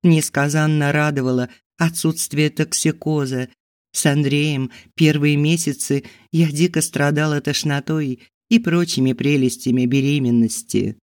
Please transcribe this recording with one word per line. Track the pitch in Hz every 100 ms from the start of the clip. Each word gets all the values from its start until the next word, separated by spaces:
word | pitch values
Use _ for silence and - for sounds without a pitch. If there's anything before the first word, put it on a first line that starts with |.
несказанно | 175 160 - - 143 156 156 151 143
радовало | 147 151 143 127 127 123 - _ _
отсутствие | 165 165 165 160 - 143 151
токсикоза. | 156 156 - 160 160 151 151 135 127 127 _ _ _ _
С | - 151
Андреем | 143 139 147 151 143 131 - -
первые | - 156 151 147 147
месяцы | 151 165 151 135 - 139 - - _
я | 160 160
дико | 147 175 165
страдала | - 139 143 151 151 147
тошнотой | 151 143 151 143 - 156 143 127 _ _ _
и | 233
прочими | 233 170 170 - 131
прелестями | 123 143 147 127 - 131 127 123
беременности. | 139 135 147 127 120 113 - - 104 98 104